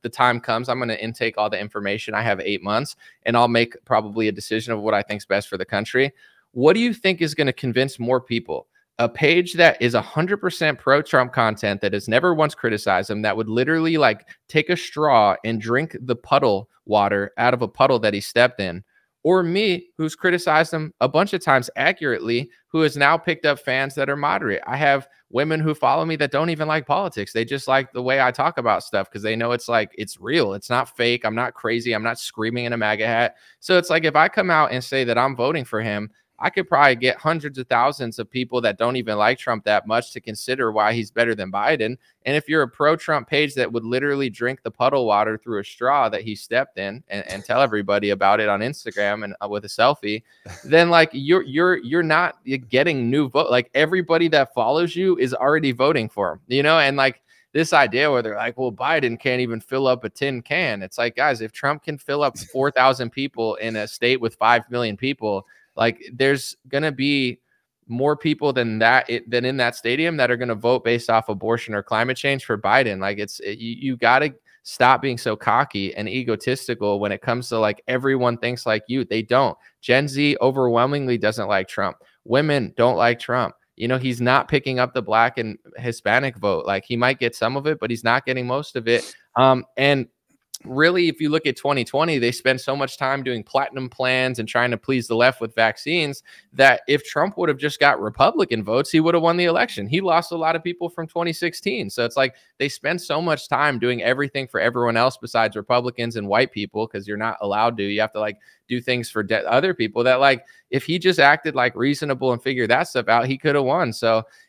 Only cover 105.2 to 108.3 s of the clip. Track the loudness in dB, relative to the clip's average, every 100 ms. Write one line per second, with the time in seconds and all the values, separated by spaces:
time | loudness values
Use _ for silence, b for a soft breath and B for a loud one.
105.2 | -4 0 0 -2 -2 0 0 -4 -6 -4
106.2 | 0 0 0 -2 -6 -6 -6 -6 -8 -6
107.2 | -4 -4 -4 0 0 0 -4 -2 -2 -2
108.2 | -6